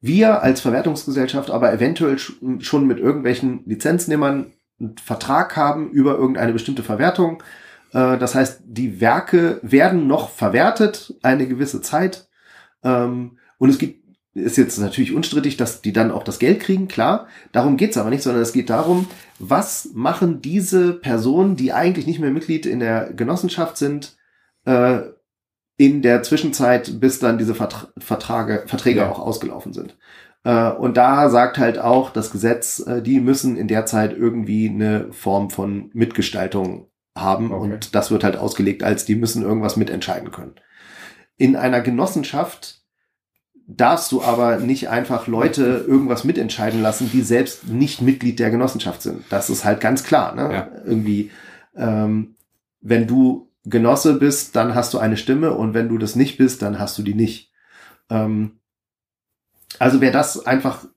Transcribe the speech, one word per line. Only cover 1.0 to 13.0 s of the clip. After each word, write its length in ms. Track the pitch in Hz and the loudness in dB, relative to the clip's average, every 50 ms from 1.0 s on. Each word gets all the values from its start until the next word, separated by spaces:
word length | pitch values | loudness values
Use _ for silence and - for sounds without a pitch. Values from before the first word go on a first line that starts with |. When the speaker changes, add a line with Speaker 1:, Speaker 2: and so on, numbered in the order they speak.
| - - 135 139 131 127 - 139 139 - | -6 -4 -2 -2 -2 -2 -2 -4 -4 -2
Speaker 1:
aber 220 | - 117 123 117 - | -2 0 2 2 2
eventuell 440 | 107 117 139 165 170 170 147 135 | 2 0 0 0 0 0 0 0
sch-, 460 | 135 - - - _ - 131 127 104 - | -2 -6 -12 -16 _ -6 -6 -6 -6 -6
schon 240 | - - 147 143 | -2 0 2 4
mit 120 | 131 120 - | 2 2 2
irgendwelchen 640 | - 123 143 147 131 123 123 127 - 131 127 110 - | 2 0 0 0 0 -2 -2 0 -2 -4 -4 -4 -8
Lizenznehmern 840 | - 107 104 - 147 165 175 170 - 151 151 147 139 143 139 131 - _ _ _ _ _ _ | -8 -8 -4 -2 0 0 0 0 0 0 0 0 0 0 -2 -6 -8 _ _ _ _ _ _
einen 160 | 127 113 110 - | -12 -12 -12 -14
Vertrag 580 | - - 117 - - - 135 156 180 - - | -10 -10 -8 -8 -4 -2 0 0 0 -2 -2
haben 340 | 160 151 143 147 151 156 - | 0 0 0 0 -2 -4 -2
über 260 | - 147 131 143 135 | 2 2 2 2 2
irgendeine 360 | - 135 131 131 - 107 120 113 | 2 0 0 0 0 0 0 0
bestimmte 320 | 113 113 - 139 131 113 | -2 -4 -4 -6 -6 -6
Verwertung. 580 | - 110 104 139 175 180 - 180 170 165 170 - - - - - - - - _ _ _ | -6 -4 0 0 0 2 2 0 0 0 -6 -14 -20 -20 -20 -20 -20 -20 -20 _ _ _
Äh, 240 | 127 127 127 127 120 | 0 2 2 2 2
das 180 | 127 123 - | 0 0 0
heißt, 240 | 135 131 127 - - _ | 0 0 0 -2 -12 _
die 360 | - 117 107 127 120 98 92 | -14 -8 -6 -6 -6 -2 2
Werke 580 | 113 113 123 156 - - - 175 170 165 117 - - | 2 2 2 2 0 2 2 4 4 4 0 -2 -4
werden 440 | 113 120 135 160 185 190 175 156 | 4 6 6 6 6 4 2 2
noch 240 | 131 143 156 - - | 2 2 0 0 -4
verwertet, 840 | - - - 104 92 120 160 202 226 - 220 208 214 - - - - _ _ | -6 -2 -2 0 2 4 4 2 4 2 2 0 0 -4 -14 -16 -18 _ _
eine 260 | 127 131 143 135 127 | 2 2 2 2 -2
gewisse 320 | 131 123 143 139 - 139 | -2 -4 -4 -4 -4 -8
Zeit. 480 | - - - 151 180 185 185 - - _ _ _ _ _ - - - _ _ _ _ | -8 -4 -2 0 0 -2 -4 -6 -20 _ _ _ _ _ -20 -20 -20 _ _ _ _
Ähm, 540 | 131 127 123 | 0 2 2